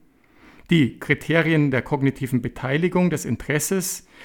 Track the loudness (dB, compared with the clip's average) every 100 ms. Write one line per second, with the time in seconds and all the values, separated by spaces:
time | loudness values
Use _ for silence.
0 | _ _ _ _ -20 -14 2 4 4 0
1 | -4 -2 0 0 2 2 2 0 -2 0
2 | 0 0 -2 -2 -2 -6 -4 0 2 2
3 | 2 0 -2 -4 -2 -2 0 -2 -2 -8
4 | -12 -20